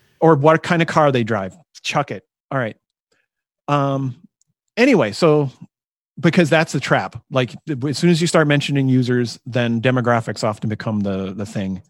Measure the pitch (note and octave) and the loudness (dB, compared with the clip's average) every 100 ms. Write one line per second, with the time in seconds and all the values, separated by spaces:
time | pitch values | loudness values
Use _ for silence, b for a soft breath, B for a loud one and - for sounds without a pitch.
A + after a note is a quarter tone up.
0 | B _ D#3+ D3+ D3 D#3+ - E3+ E3 E3 | B _ 4 4 4 2 2 0 0 2
1 | D3 B2+ A2 G#2+ F#2+ - _ - - D3+ | 2 2 0 -4 -6 -12 _ -14 -6 -6
2 | C#3 G2+ - _ _ C#3 A2+ - _ _ | -6 -8 -16 _ _ -6 -6 -8 _ _
3 | _ _ _ _ _ _ - C#3+ C#3 C#3 | _ _ _ _ _ _ -4 -2 0 -2
4 | C3+ B2 - _ _ _ _ - B3+ A3 | -6 -8 -16 _ _ _ _ 0 4 4
5 | A2 G2 E3+ D3+ C#3 - - _ _ _ | 2 2 2 4 0 -6 -20 _ _ _
6 | _ - E3+ F#3 D#3+ D#3+ D#3+ D3 - C#3 | _ -2 0 2 4 2 0 -4 0 -2
7 | F#2+ - - C3+ B2 - - C#3 C#3 C3+ | -2 -10 -6 -4 -4 -6 -10 -6 -6 0
8 | E3+ E3+ E3+ E3+ D3+ D3 C#3+ C#3+ C3+ C3 | 2 2 2 2 4 2 0 0 2 2
9 | B2 B2 A#2 - - B2 A#2+ A#2 B2 B2+ | 2 0 -2 -8 -8 -4 -2 0 0 0
10 | A#2 A#2 A2+ A2+ A2+ G#2 A2+ G#2+ - G#2+ | 2 0 -2 -4 -4 -4 -6 -6 -4 -4
11 | G2+ F#2+ F#2+ G2 G2+ A2 F#2+ F#2 - | -2 -4 -6 -8 -10 -6 -6 -8 -12